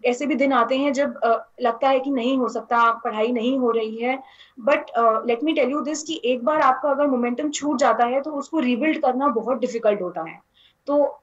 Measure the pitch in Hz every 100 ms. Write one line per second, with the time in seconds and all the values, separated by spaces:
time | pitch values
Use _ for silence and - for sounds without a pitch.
0 | 247 247 285 262 277 254 220 262 285 269
1 | 285 - 226 226 - - 247 247 269 262
2 | 277 269 240 269 226 233 214 233 233 226
3 | 233 214 226 247 240 269 240 226 220 226
4 | 240 269 - - - - 226 294 - -
5 | 233 220 233 233 302 294 254 294 277 302
6 | - 320 240 247 240 311 269 - 285 269
7 | 294 247 240 247 302 - 285 254 254 226
8 | 240 269 311 285 - 320 247 240 311 311
9 | 262 247 277 220 220 254 220 226 220 202
10 | 180 165 160 170 _ _ _ _ - 294
11 | 285 -